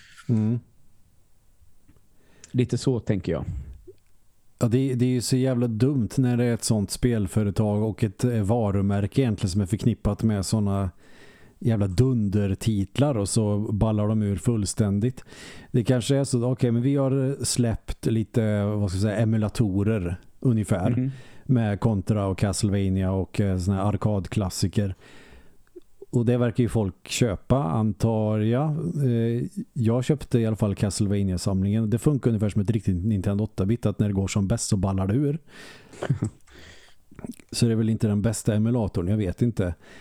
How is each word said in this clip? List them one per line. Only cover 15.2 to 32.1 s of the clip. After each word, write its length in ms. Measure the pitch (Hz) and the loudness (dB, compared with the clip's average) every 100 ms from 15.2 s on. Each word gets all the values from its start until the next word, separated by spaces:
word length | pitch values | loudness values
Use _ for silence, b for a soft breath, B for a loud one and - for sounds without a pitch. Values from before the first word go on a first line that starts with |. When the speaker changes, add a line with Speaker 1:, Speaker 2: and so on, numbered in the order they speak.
| - B B B B | -14 B B B B
Speaker 1:
Det 120 | 131 | -2
kanske 320 | 110 127 113 139 | 2 2 2 0
är 60 | |
så, 280 | 139 123 120 | 2 0 0
okej, 200 | 127 123 | 0 2
men 100 | 117 | 2
vi 140 | 131 139 | 2 2
har, 340 | 135 135 131 | 2 0 -2
eh, 60 | 139 | -2
släppt 640 | - - 117 110 - - - | -4 0 0 -2 -6 -4 -2
lite, 580 | 113 107 120 107 104 | 0 -2 -2 0 0
vad 260 | 101 104 101 | 0 0 -2
ska 60 | 92 | 0
jag 40 | |
säga, 140 | 107 104 | 0 0
emulatorer 1040 | 113 110 107 - 110 95 101 113 87 90 - - | 0 2 0 0 0 2 0 0 -2 -6 -10 -4
ungefär 500 | 131 110 104 98 95 | 0 2 0 0 0
Speaker 2:
Mhm. 200 | 120 131 B B B B | 0 -2 B B B B
Speaker 1:
med 340 | 123 110 101 | 0 2 0
Contra 480 | 117 104 - 107 98 | 0 0 0 0 0
och 100 | 92 | 0
Castlevania 760 | 104 92 104 98 98 95 92 | -2 0 0 2 0 0 0
och, 300 | 95 87 - | 0 -2 -2
eh, 160 | 101 92 | 0 0
såna 200 | 90 95 | 0 0
här 60 | 101 | 0
arkadklassiker. 1040 | - 110 104 85 - 92 - 95 - 101 95 B B B B B B - - - - - | 0 0 0 -2 -2 -2 -2 -2 0 -2 -4 B B B B B B -20 -20 -20 -20 -4
Och 160 | 127 117 | 0 2
det 120 | 120 | 2
verkar 260 | 120 107 | 2 2
ju 60 | 117 | 0
folk 380 | 120 98 - - | 0 -2 -4 -6
köpa, 560 | - 123 87 - 131 | 0 0 0 0 0
antar 760 | 151 113 110 95 113 110 107 107 | 2 0 0 0 0 2 0 0
jag. 320 | 107 120 156 151 160 165 135 | 2 0 0 -2 -4 -2 0
Eh, 380 | 117 117 120 131 202 - | 2 0 -2 -4 -8 -8
jag 300 | 151 113 120 123 | -2 2 2 2
köpte 340 | 147 - 123 | -2 0 0
i 60 | 113 | 2
alla 100 | 107 | 0
fall 200 | 104 98 | 0 0
Castlevania-samlingen. 1120 | 104 - 101 101 98 90 - 95 98 110 110 | -2 0 0 2 0 0 0 0 2 2 0
Det 80 | 110 | 0
funkar 320 | 151 | 2